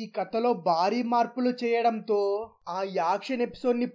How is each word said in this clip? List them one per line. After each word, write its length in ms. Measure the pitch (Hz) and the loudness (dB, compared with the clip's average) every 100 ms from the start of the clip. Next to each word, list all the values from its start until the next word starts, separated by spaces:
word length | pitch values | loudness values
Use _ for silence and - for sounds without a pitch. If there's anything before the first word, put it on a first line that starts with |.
ఈ 40 | 220 - | -6 -6
కథలో 340 | 185 226 240 180 170 | -2 0 0 0 2
భారీ 320 | 165 185 233 233 | 2 2 2 2
మార్పులు 400 | 240 233 254 247 247 | 2 2 0 0 0
చేయడంతో 580 | 240 233 233 220 - 208 202 202 220 _ - 180 | 0 2 2 0 0 0 2 -2 -6 _ -10 -6
ఆ 40 | 196 180 | -4 -2
యాక్షన్ 460 | 165 202 - 254 240 | 0 0 -2 -2 -2
ఎపిసోడ్ 340 | - 254 240 | -2 0 0
ని 60 | 247 | 0